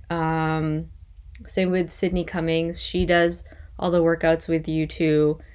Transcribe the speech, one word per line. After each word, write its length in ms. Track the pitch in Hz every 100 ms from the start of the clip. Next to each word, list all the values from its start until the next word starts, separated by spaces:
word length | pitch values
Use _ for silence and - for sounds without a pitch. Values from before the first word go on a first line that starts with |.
| -
Um, 800 | 170 160 160 160 160 156 156 160 - - - - - -
same 240 | - 185
with 200 | 185 170
Sydney 340 | - 185 180
Cummings. 580 | 165 180 165 165 165 170
She 240 | - 180 170
does 380 | 175 170 175 - - - -
all 120 | 180
the 120 | 175
workouts 460 | 165 165 165 165 165
with 200 | 160 165
you 180 | 160 160
too. 520 | - 160 151 151 151 -